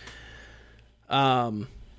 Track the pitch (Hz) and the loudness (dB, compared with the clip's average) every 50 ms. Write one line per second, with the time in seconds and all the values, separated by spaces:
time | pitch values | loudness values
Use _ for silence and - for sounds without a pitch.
0 | - - - - - - - - - - - - - - - - - _ _ _ | -18 -18 -18 -18 -18 -18 -20 -20 -20 -20 -20 -20 -20 -20 -20 -20 -20 _ _ _
1 | _ - - 135 135 135 127 127 120 117 107 104 104 - - - - - - | _ 0 2 4 4 4 4 4 2 0 -2 -4 -6 -8 -10 -16 -18 -20 -20